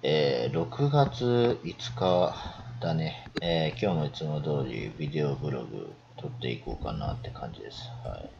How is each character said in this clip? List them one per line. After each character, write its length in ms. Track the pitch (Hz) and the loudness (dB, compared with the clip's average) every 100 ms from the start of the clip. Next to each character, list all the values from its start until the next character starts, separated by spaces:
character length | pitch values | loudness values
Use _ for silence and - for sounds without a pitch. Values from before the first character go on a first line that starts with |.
え 440 | 71 76 71 64 62 | 4 4 4 4 2
ー、 20 | |
六 380 | 78 82 - 143 | 0 -2 2 4
月 680 | 143 139 - 123 120 120 85 | 6 6 4 2 6 4 2
五 280 | 85 - - | -4 -8 -8
日 420 | - 92 90 90 - - - - - | 0 4 6 4 2 -8 -10 -12 -6
だ 120 | 82 | -2
ね。 340 | 80 80 - - - | 0 0 -4 -8 -4
え 320 | 85 82 78 - | 0 2 2 2
ー、 80 | |
今 100 | 104 | 0
日 40 | 85 | 2
も 80 | 76 | 0
い 60 | |
つ 100 | - 78 | -2 -4
も 160 | 76 | -2
通 280 | 73 73 64 | 0 0 0
り 220 | 57 53 55 | -4 -6 -4
ビ 140 | 76 | -4
デ 140 | 76 | 0
オ 100 | 73 | 0
ブ 160 | 69 73 | 0 -2
ロ 160 | 65 55 | -4 -6
グ 260 | 50 - - - - | -10 -10 -14 -20 -12
撮 100 | - | -10
っ 20 | |
て 220 | - 65 | -6 -4
い 80 | 58 | -4
こ 180 | - 57 | -6 -6
う 40 | |
か 100 | - | -4
な 200 | 53 50 | -4 -4
っ 40 | - | -4
て 140 | - | -6
感 200 | - 57 | -8 -10
じ 100 | 53 | -10
で 100 | 52 | -14
す。 180 | - - - - | -12 -12 -10 -10
は 120 | 50 | -10
い。 120 | - - | -12 -16